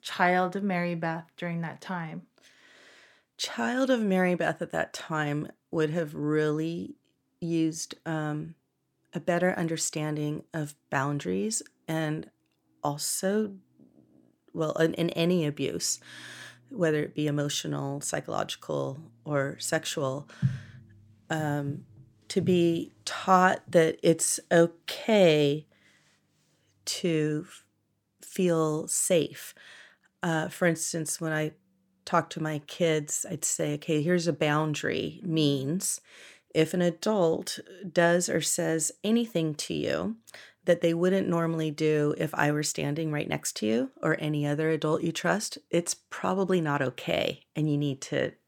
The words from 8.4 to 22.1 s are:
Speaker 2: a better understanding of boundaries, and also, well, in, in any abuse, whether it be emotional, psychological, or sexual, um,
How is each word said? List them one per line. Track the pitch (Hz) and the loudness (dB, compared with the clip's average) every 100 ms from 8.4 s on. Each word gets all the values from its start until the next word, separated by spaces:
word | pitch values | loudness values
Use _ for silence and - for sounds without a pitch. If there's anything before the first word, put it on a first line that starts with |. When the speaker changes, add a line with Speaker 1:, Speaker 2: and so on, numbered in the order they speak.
| 160 165 _ _ _ _ _ | -8 -14 _ _ _ _ _
Speaker 2:
a | 180 | -6
better | - 175 180 - | 0 2 2 0
understanding | 170 160 - 156 151 151 147 151 - | -2 -2 -4 -4 -4 -2 -4 -4 -8
of | 165 147 - _ | -8 -8 -10 _
boundaries, | 143 135 143 180 185 208 220 - _ - | -2 0 -2 -2 -2 -2 -4 -8 _ -6
and | 160 156 156 - _ _ _ _ _ | -2 -2 -4 -8 _ _ _ _ _
also, | 147 147 - - 190 208 214 196 _ _ - _ _ _ _ _ _ | -4 -4 -4 -2 0 0 -2 -6 _ _ -20 _ _ _ _ _ _
well, | 165 156 | -4 -2
in, | - 165 - | 2 2 2
in | 170 | -2
any | - 170 180 151 | 2 2 2 0
abuse, | 147 165 175 - - - - - - - - _ | -2 -4 -2 -4 -6 -8 -18 -16 -16 -18 -20 _
whether | 254 170 151 | -2 0 2
it | 147 | -2
be | - 151 | -2 -2
emotional, | 147 147 - 160 143 139 143 | 0 -2 -4 -4 -4 -4 -6
psychological, | - 160 - - - - - 147 139 135 - _ | -6 -6 -4 -4 -4 -6 -6 -4 -4 -8 -16 _
or | - 143 135 - | -4 -2 -2 -4
sexual, | - 160 156 - 139 135 147 - - - - - - - - - _ | -4 -4 -4 -4 -4 -4 -10 -2 -2 -2 -12 -20 -20 -20 -20 -20 _
um, | 160 151 147 143 147 - - - | -2 0 -2 -4 -6 -12 -20 -20